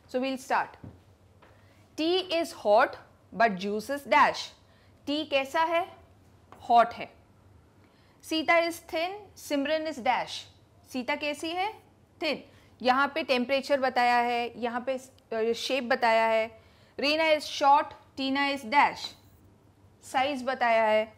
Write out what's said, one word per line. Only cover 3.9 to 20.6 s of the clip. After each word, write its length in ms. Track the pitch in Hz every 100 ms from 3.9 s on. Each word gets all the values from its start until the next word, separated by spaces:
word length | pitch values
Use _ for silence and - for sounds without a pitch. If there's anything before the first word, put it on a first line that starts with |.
is 160 | 285 -
dash। 400 | 294 214 - - - _ _ _ _ -
टी 200 | 294 311
कैसा 380 | 269 269 330
है? 340 | 320 339 381 - - _ _ - _ - -
हॉट 240 | 233 226
है। 200 | - 156 - _ _ _ - _ _ _ _ _ _
सीता 300 | - 320 320
is 200 | 339 339
thin, 460 | 330 - 330 349 415 392 -
Simran 500 | - 285 285 311 320
is 100 | 294
dash। 340 | 233 214 160 - - - _ _ -
सीता 260 | 262 247 294
कैसी 340 | 294 294 330
है? 240 | 349 403 427 - _ _ -
थिन। 220 | 311 247 - - - -
यहाँ 300 | 240 247 277 311
पे 80 |
टेम्परेचर 560 | - 254 247 277 262 285
बताया 380 | 254 247 240 240
है, 420 | 240 240 240 214
यहाँ 220 | 240 240 247
पे, 80 | 262
अ, 560 | - - - 226 226
शेप 300 | 226 - 269
बताया 420 | 240 262 233 226 226
है। 360 | 226 226 - - _ - -
रीना 240 | 269 311
is 200 | 320 302
short, 420 | - - 277 294 302 - - -
Tina 380 | 269 269 277 277
is 80 | 220
dash। 340 | 285 214 - - - - - - _ _ _ _ _
साइज 400 | - 269 277 269
बताया 400 | 247 254